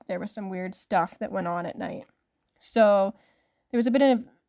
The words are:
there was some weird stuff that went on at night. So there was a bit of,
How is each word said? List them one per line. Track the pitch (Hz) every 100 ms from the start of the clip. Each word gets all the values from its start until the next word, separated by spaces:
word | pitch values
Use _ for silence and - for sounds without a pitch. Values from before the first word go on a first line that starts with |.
| -
there | 180
was | 208
some | - 196
weird | 185 185 196
stuff | - 190 170 -
that | 214
went | 190 175
on | 175 175
at | -
night. | - - - _ _ _ _ _
So | - 233 214 202 196 - _ _ _ _ _
there | 240
was | 240
a |
bit | 254
of, | 277 240 247 _